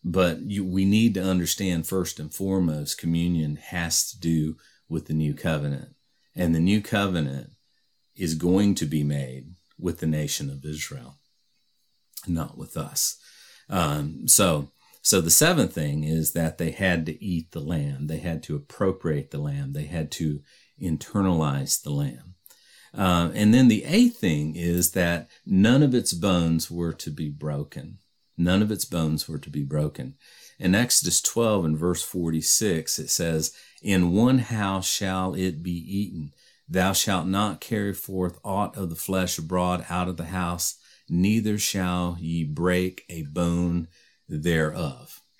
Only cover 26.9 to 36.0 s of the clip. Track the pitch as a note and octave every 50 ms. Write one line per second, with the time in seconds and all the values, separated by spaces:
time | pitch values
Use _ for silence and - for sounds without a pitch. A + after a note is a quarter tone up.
26.9 | D#2 - - D#2+ D2 D#2 D#2+ D2+ C#2+ D2 D2 D2+ D2 C#2+ C#2+ - - - C2+ E2
27.9 | G2 - _ _ _ _ _ _ _ - E2+ F2 F#2 G2 G#2+ G#2 G#2+ F#2+ - -
28.9 | F2+ E2+ D#2+ D#2 D#2 D2+ - - D#2+ C#2+ - - C#2+ D2 C#2+ C#2 D2+ D2+ D2+ D2
29.9 | - - C2+ C2 C#2 _ _ - - - - - _ _ F#2+ F#2 F#2 G#2+ A#2+ A#2+
30.9 | - - - A2+ - - - - - A#2+ A#2 A2 G#2+ G2+ E2+ D#2+ D#2 D2+ E2 F2+
31.9 | F2 - - - - F#2 E2+ E2 D#2+ D#2+ C#2+ - - - A2 G#2 F2 D#2+ D#2+ -
32.9 | - - D2+ - - - F2 E2 D#2+ D#2 D#2 - - - - - _ - - G#2
33.9 | G2 F#2 F2+ F2 F2+ G#2 A#2 B2 C3 B2+ A#2 - A#2 A2 G2+ G2 G2 F#2+ F#2 -
34.9 | - - G#2 F#2+ F#2+ F#2 F#2 F#2 E2 F#2 F#2 F#2+ D#2+ D2+ E2+ F2+ F2 E2+ E2 -
35.9 | G2 G2